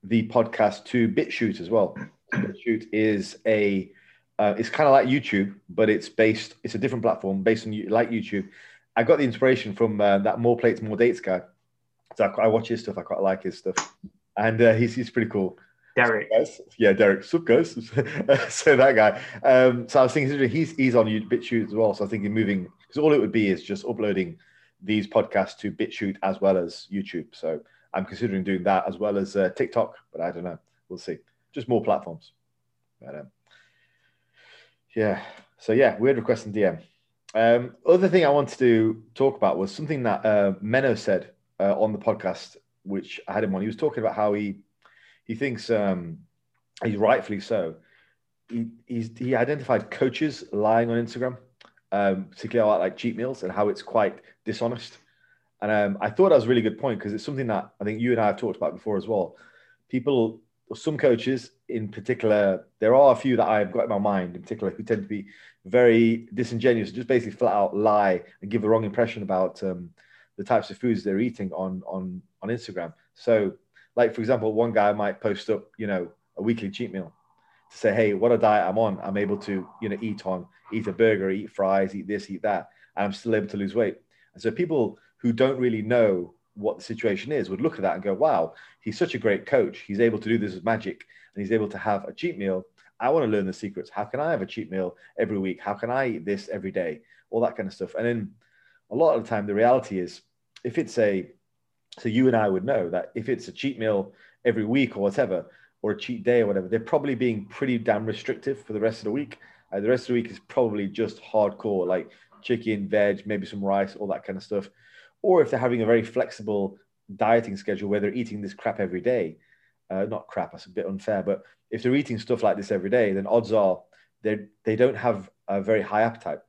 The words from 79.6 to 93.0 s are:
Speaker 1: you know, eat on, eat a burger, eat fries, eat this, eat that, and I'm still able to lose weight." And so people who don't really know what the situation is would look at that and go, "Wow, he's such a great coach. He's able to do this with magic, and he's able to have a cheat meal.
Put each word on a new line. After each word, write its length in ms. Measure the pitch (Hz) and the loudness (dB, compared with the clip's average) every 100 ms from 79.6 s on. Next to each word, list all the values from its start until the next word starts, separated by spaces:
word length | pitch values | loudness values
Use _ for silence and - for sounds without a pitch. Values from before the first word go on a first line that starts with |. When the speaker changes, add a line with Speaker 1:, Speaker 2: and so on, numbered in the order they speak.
| 92 - | -6 -10
Speaker 1:
you 80 | 107 | -8
know, 80 | 98 | -6
eat 240 | 113 101 95 | -6 -8 -6
on, 200 | 92 87 _ _ | -6 -8 _ _
eat 160 | 110 107 | -6 -6
a 40 | |
burger, 380 | 90 113 104 95 | 2 4 4 0
eat 200 | 95 104 | -4 -6
fries, 460 | - 95 98 98 98 | -2 2 2 0 -4
eat 100 | 90 | -6
this, 220 | 101 101 | -6 -6
eat 140 | 95 | -4
that, 260 | 107 95 - _ _ | -2 -2 -6 _ _
and 120 | - 101 | -4 -4
I'm 80 | |
still 200 | 98 117 | -4 -2
able 120 | 110 101 | -2 -2
to 100 | 101 | -6
lose 180 | 98 | -4
weight." 220 | 107 107 - _ _ _ | 0 -2 -2 _ _ _
And 80 | - | -6
so 80 | - | -6
people 480 | 113 175 156 107 - _ _ | -2 -2 0 -2 -4 _ _
who 160 | 120 | -2
don't 260 | 113 131 135 | 2 2 2
really 220 | 123 110 | 0 -2
know 540 | 107 120 110 92 87 _ _ | 0 4 4 2 -4 _ _
what 240 | - 104 107 | -6 -6 -6
the 80 | |
situation 480 | - 113 113 98 120 | -10 -4 -2 -2 -4
is 160 | 147 95 | -4 -4
would 140 | 95 | -4
look 140 | 120 113 | -4 -2
at 40 | |
that 120 | 95 | -4
and 80 | 87 | -2
go, 100 | 101 | -4
"Wow, 400 | 95 156 107 82 - - _ | 0 2 2 -2 -6 -20 _
he's 180 | - 110 | -10 -2
such 160 | 170 | -2
a 40 | 120 | 0
great 280 | 110 98 - | 0 0 2
coach. 320 | 135 95 - | 2 2 -4
He's 220 | - 101 | -8 2
able 180 | 117 107 | 2 2
to 100 | 110 | -2
do 80 | 113 | -2
this 180 | 101 | -2
with 100 | 90 | -6
magic, 420 | 90 110 98 - - - _ | -2 -2 -4 -12 -16 -20 _
and 60 | - | -10
he's 120 | 98 | -2
able 160 | 113 104 | -2 -2
to 80 | 101 | -4
have 260 | 110 101 | -2 -2
a 80 | - | -4
cheat 240 | - 175 123 | -8 -8 -4
meal. 300 | 98 92 92 _ _ _ | -4 -4 -6 _ _ _